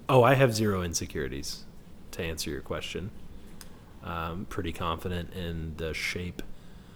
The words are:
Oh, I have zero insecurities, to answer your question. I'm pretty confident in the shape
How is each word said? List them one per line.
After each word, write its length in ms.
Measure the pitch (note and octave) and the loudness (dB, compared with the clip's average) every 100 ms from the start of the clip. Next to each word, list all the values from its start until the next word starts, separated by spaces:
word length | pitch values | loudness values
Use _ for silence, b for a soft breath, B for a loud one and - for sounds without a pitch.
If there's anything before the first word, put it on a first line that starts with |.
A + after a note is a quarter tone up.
| - | 6
Oh, 140 | B2+ | 10
I 100 | A#2+ | 10
have 200 | C3+ C3+ | 10 8
zero 300 | G#2+ A2 F#2+ | 6 4 4
insecurities, 800 | F2+ E2 D#2+ E2 C2 C2+ - - - - - - - | 2 0 -2 -2 -2 -2 -6 -8 -10 -14 -16 -16 -12
to 100 | - | -6
answer 280 | E2 D#2+ - | -4 -4 -4
your 100 | C#2 | -4
question. 520 | - D#2+ - - G2 - - B B B B B B - | -4 -6 -4 -4 -6 -8 -10 B B B B B B -12
I'm 400 | F2 E2+ E2 E2+ | -8 -4 -4 -4
pretty 300 | - - E2+ | -4 -2 -2
confident 580 | - F2 E2 F#2+ F2 E2+ | -2 -2 0 -2 -2 -4
in 420 | F#2 E2+ E2 D#2+ D#2 | -4 -4 -2 -4 -4
the 160 | D#2+ | -4
shape 480 | D2+ - F2+ F2 - - B B B B | -2 -2 -2 -4 -4 -4 B B B B